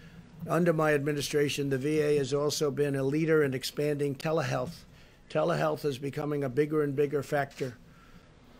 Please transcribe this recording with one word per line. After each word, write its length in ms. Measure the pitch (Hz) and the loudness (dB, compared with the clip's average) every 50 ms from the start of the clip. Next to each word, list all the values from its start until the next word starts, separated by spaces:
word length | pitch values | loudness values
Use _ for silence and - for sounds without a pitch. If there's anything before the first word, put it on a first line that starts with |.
| - - - - - - - - - | -20 -20 -20 -20 -20 -20 -18 -14 -6
Under 280 | - 151 160 180 170 160 | -2 0 2 4 4 4
my 180 | 156 156 151 151 | 4 4 4 4
administration, 760 | 143 139 151 147 143 135 - - 147 147 143 139 - 143 139 | 2 2 0 -2 -2 -4 0 0 2 2 2 0 -2 -2 -2
the 80 | 135 131 | -2 0
V 220 | 131 151 156 156 | 0 0 0 2
A 180 | 147 147 147 147 | 2 2 2 2
has 160 | 139 120 143 | 2 0 0
also 360 | 143 147 147 135 - 156 143 | 0 0 0 0 0 -2 -2
been 260 | 127 139 147 143 139 | 0 0 0 0 0
a 60 | 135 135 | 0 0
leader 400 | 135 143 156 165 156 160 156 147 | 0 0 0 2 4 4 4 4
in 120 | 139 131 | 2 0
expanding 600 | 131 - - - - 147 151 151 139 143 143 135 | -2 -6 -6 -4 -2 -2 -2 0 0 -2 -2 -2
telehealth. 680 | - - 165 156 165 143 127 135 131 127 170 165 - - - - - - - - - - - | -4 -2 -2 0 0 0 0 -2 -2 -4 -6 -8 -12 -18 -20 -20 -20 -20 -20 -20 -20 -20 -4
Telehealth 560 | - 156 156 170 165 147 156 156 151 147 - | -2 0 0 2 2 2 2 0 0 0 -2
is 100 | 147 135 | -4 -4
becoming 480 | 123 143 143 131 151 147 147 147 143 139 | -2 -6 -6 -6 -4 -4 -2 -2 -2 -2
a 60 | 131 | -2
bigger 320 | 120 143 151 147 156 151 147 | 0 0 0 2 2 0 0
and 120 | 143 135 | 0 2
bigger 280 | 139 147 143 147 143 131 | 0 0 0 0 -2 -2
factor 560 | - 151 143 139 135 - - 143 127 113 - - - - - - - - - - - - - - - - - | 0 0 -2 -2 -2 -4 -8 -8 -8 -8 -12 -18 -20 -20 -20 -20 -20 -20 -20 -20 -20 -20 -20 -20 -20 -20 -20